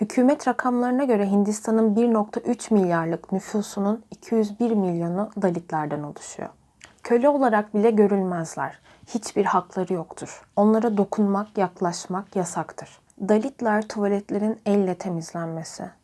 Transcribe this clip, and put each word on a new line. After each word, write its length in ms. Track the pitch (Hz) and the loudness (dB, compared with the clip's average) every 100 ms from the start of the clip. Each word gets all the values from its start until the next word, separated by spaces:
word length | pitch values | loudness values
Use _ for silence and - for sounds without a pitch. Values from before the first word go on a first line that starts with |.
Hükümet 460 | 208 - 254 294 - | -2 4 4 4 0
rakamlarına 560 | 240 254 247 247 247 | 0 0 0 0 0
göre 260 | 277 220 202 | 2 2 4
Hindistan'ın 640 | 202 202 214 - 220 226 202 | 2 2 0 0 2 4 4
bir 180 | 240 | 4
nokta 260 | 220 208 - | 2 0 -4
üç 320 | - 240 - | -4 -4 2
milyarlık 600 | 214 185 170 165 165 - | 2 4 2 0 -4 -4
nüfusunun 720 | 190 - 214 202 - 196 226 - | -6 -4 -4 -4 -2 -2 -2 -6
iki 240 | - - 226 | -20 -2 0
yüz 240 | 208 202 | 0 0
bir 120 | 240 | 0
milyonu 580 | 220 185 170 170 175 214 - | 2 0 0 -2 -2 -4 0
Dalitlerden 640 | 190 170 - 156 151 147 | 0 0 -4 -4 -4 -6
oluşuyor. 460 | 147 - - - - - _ _ - _ | -8 -12 -16 -12 -12 -14 _ _ -20 _
Köle 260 | - 240 269 | 0 4 4
olarak 440 | 285 262 214 208 | 4 2 2 0
bile 180 | 208 220 | 2 2
görülmezler. 880 | 214 208 202 185 175 160 - 143 - _ - - | 6 4 4 0 -4 -6 -6 -8 -8 _ -20 -8
Hiçbir 380 | 240 - - 196 | -8 -4 -2 2
hakları 480 | 196 180 - 185 | 0 -2 -6 -4
yoktur. 540 | 180 160 - - - - - | -4 -6 -12 -14 -16 -8 2
Onlara 420 | 208 220 233 208 | 4 4 2 0
dokunmak, 600 | 202 - 208 196 208 - | 0 2 0 0 -4 -2
yaklaşmak 800 | 180 - 180 170 - 185 202 196 | -2 0 -4 -4 -8 -8 -6 -4
yasaktır. 640 | 175 - 156 - - - _ - 190 | -4 -4 -8 -10 -18 -20 _ -12 0
Dalitler 580 | 214 240 - 226 214 214 | 2 0 -4 -2 0 -2
tuvaletlerin 720 | - 202 202 202 208 214 220 - | -4 0 -2 -2 -4 -2 -2 0
elle 300 | 202 190 180 | 2 2 -2
temizlenmesi, 880 | 190 170 165 170 165 165 160 - 190 - | -4 -6 -6 -8 -8 -8 -12 -12 -14 -16